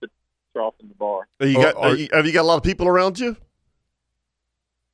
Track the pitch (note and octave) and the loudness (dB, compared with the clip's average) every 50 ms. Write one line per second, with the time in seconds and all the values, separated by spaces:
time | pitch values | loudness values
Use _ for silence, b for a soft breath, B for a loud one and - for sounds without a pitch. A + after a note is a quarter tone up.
0 | - - _ _ _ _ _ _ _ _ - B2 A2 A2 - _ A2 G#2 G2+ G2 | -16 -18 _ _ _ _ _ _ _ _ -8 -6 -6 -6 -6 _ -16 -20 -14 -8
1 | G#2 G#2 G2+ F#2+ G2 - _ - C#3 C#3 C3+ C3 C3 D#3 - - - - - D3 | -6 -6 -6 -6 -8 -10 _ -4 -2 0 2 4 4 4 2 0 -2 -2 -2 -2
2 | D3+ C3+ - D#3 D3+ D#3+ D#3+ E3+ D#3+ E3 E3+ D3+ A#2+ F#3 G3 - F3 F3+ F3+ F3+ | -2 -2 0 0 0 2 2 2 2 2 2 2 0 -2 -2 0 0 2 2 2
3 | F#3 F#3+ F3+ F#3+ B3+ A#3+ A3 - - _ _ _ _ _ _ _ _ _ _ _ | 2 0 -2 -4 -4 -6 -6 -8 -12 _ _ _ _ _ _ _ _ _ _ _
4 | _ _ _ _ _ _ _ _ _ _ _ _ _ _ _ _ _ _ | _ _ _ _ _ _ _ _ _ _ _ _ _ _ _ _ _ _